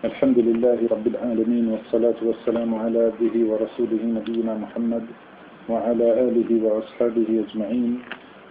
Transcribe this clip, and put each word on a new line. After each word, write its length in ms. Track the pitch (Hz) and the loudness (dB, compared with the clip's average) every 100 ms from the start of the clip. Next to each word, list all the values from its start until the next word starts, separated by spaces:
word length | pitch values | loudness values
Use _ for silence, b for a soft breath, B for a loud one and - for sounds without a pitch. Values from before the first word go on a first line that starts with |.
| 113 | -6
الحمد 340 | - 135 120 | 0 2 4
لله 480 | 113 113 123 117 113 | 4 2 2 2 0
رب 160 | 110 113 | 0 0
العالمين، 600 | 110 123 113 113 120 117 | -2 -2 0 0 2 0
والصلاة 480 | 110 - 117 120 113 | -2 -2 0 2 2
والسلام 540 | 113 110 - 117 117 113 | -2 -2 -2 -2 -2 -2
على 240 | 117 117 | 0 2
عبده 360 | 113 110 117 113 113 | 2 2 0 2 0
ورسوله 500 | 110 110 - 117 110 | 0 -2 -2 -2 0
نبينا 540 | 117 110 107 113 113 107 | -2 -4 -4 -4 -2 -4
محمد 480 | 101 117 117 117 110 - - - - - - | -6 -4 -2 -4 -6 -16 -20 -20 -20 -18 -4
وعلى 380 | 113 113 117 117 120 127 | -2 0 2 4 4 4
آله 220 | 117 110 117 | 2 2 2
وأصحابه 800 | 110 107 110 - 120 113 110 113 | 4 0 -4 -2 0 2 2 0
أجمعين 560 | 104 113 104 123 120 123 - - - - - | 0 -4 -4 -2 -2 -4 -8 -16 -18 -20 -12